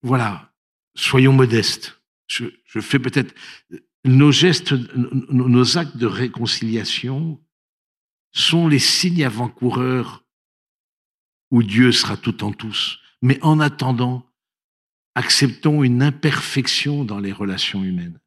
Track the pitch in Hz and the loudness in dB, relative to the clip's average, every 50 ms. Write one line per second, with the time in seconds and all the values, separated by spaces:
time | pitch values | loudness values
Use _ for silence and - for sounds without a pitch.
0 | - 123 131 127 117 107 98 85 - _ _ _ _ _ _ _ _ _ _ - | -2 0 0 0 0 -2 -6 -8 -14 _ _ _ _ _ _ _ _ _ _ -6
1 | - - - 131 131 135 135 131 127 120 113 113 101 - - - - - - _ | -4 0 4 6 6 6 6 6 6 4 4 0 0 0 -4 -6 -12 -18 -20 _
2 | _ _ _ _ _ _ - - 120 - - _ _ _ - - 110 - - 139 | _ _ _ _ _ _ -10 -8 -8 -10 -14 _ _ _ -10 -10 -6 0 -2 0
3 | 120 127 - 143 123 - - - - - - - _ _ - - _ _ _ _ | 0 0 -2 -2 -4 -4 -8 -20 -20 -20 -20 -20 _ _ -20 -20 _ _ _ _
4 | _ 131 127 131 143 147 135 - 165 185 170 - - - 143 131 120 - - - | _ 4 6 8 8 6 6 6 4 4 2 2 0 -2 -2 -2 -2 -4 -4 -4
5 | 123 120 - 135 - - 135 123 123 127 120 123 127 123 - 175 170 151 - 120 | -4 -2 -2 -6 -4 -2 -2 0 2 4 4 4 4 4 2 -2 -2 -4 -6 -4
6 | 117 110 92 98 127 123 - - 117 107 - - - 113 110 113 104 - - - | -4 -4 -2 -2 -6 -6 -6 -6 -6 -4 -4 -4 -4 -4 -4 -4 -6 -6 -8 -6
7 | - 123 135 139 165 165 156 - _ _ _ _ _ _ _ _ _ _ _ _ | -6 -8 -6 -6 -6 -8 -8 -10 _ _ _ _ _ _ _ _ _ _ _ _
8 | _ _ _ _ _ _ _ - - - 156 170 170 160 147 135 - - - - | _ _ _ _ _ _ _ -2 -2 2 2 2 2 4 2 2 2 0 0 0
9 | - 185 170 175 151 131 107 113 123 117 - _ 123 123 - 123 127 127 127 127 | 0 -2 0 0 -2 -2 -2 -4 -6 -8 -6 _ -4 -2 -2 -2 -2 -2 -2 -4
10 | 117 - - - _ _ _ _ _ _ _ _ _ _ _ _ _ _ _ _ | -6 -8 -12 -20 _ _ _ _ _ _ _ _ _ _ _ _ _ _ _ _
11 | _ _ _ _ _ _ _ _ _ _ - 120 117 98 101 110 127 123 110 - | _ _ _ _ _ _ _ _ _ _ 0 2 2 2 2 2 4 4 4 2
12 | - - 113 101 - 123 104 - 107 104 104 - - 113 104 - - - - - | 0 -2 -6 -6 -6 -6 -6 -4 -6 -8 -8 -10 -12 -10 -8 -8 -8 -8 -8 -12
13 | _ _ _ _ - 127 135 - - 156 156 151 151 147 147 147 - 131 127 117 | _ _ _ _ 0 0 0 2 2 2 2 4 2 0 -2 -2 -4 -2 -2 -2
14 | 123 123 127 127 123 _ _ _ _ _ _ _ _ _ _ _ _ _ _ _ | -2 -4 -4 -6 -10 _ _ _ _ _ _ _ _ _ _ _ _ _ _ _
15 | _ _ _ - - - - - 143 135 113 - - 160 151 151 139 127 120 123 | _ _ _ -6 -2 0 0 2 2 0 0 0 0 0 2 4 2 2 4 4
16 | 135 147 135 - - 156 139 - - - - 139 123 - - - - 147 147 143 | 2 2 0 0 -2 -2 -2 -2 -6 -4 -4 -4 -4 -2 -4 -4 -4 -4 -4 -4
17 | 139 107 107 101 101 98 95 - 104 98 95 92 - - - 98 95 95 92 90 | -6 -6 -6 -8 -8 -8 -8 -6 -6 -6 -4 -4 -6 -6 -4 -4 -4 -4 -4 -6
18 | 87 87 85 - _ | -6 -8 -14 -18 _